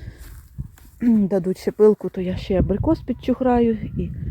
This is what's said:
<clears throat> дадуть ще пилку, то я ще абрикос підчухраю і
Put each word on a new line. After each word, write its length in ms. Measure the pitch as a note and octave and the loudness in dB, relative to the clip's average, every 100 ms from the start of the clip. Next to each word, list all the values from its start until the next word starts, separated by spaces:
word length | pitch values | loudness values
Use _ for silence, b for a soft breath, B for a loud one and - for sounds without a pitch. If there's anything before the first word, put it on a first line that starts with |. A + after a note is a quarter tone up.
| B B B B B - - - - - | B B B B B -14 -14 -16 -20 -2
<clears throat> 0 | |
дадуть 580 | A#3+ A3 G3 G3 F3 F#3+ | 2 4 4 0 -2 -4
ще 140 | - | -4
пилку, 360 | - G#3+ G#3 F#3 | 4 6 6 0
то 120 | - | -6
я 160 | F3+ F#3 | -4 -4
ще 220 | - F#3 | 0 0
абрикос 420 | E3 G3 - D#4+ | 2 0 0 0
підчухраю 720 | - B3 - B3 B3+ A#3+ A#3 | -2 -6 -4 0 2 2 2
і 360 | A3 A3 - E3+ B B | 0 -4 -6 -6 B B